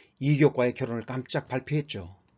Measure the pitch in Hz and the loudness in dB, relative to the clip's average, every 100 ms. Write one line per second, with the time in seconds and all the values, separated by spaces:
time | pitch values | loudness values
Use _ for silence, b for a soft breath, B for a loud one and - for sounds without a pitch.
0 | b b 135 147 143 - 123 120 123 117 | b b 0 4 4 4 0 0 -4 -4
1 | 107 127 127 151 - 127 - 147 147 101 | -6 -8 -4 -6 -4 -6 -2 -4 -4 -8
2 | 85 95 _ | -12 -18 _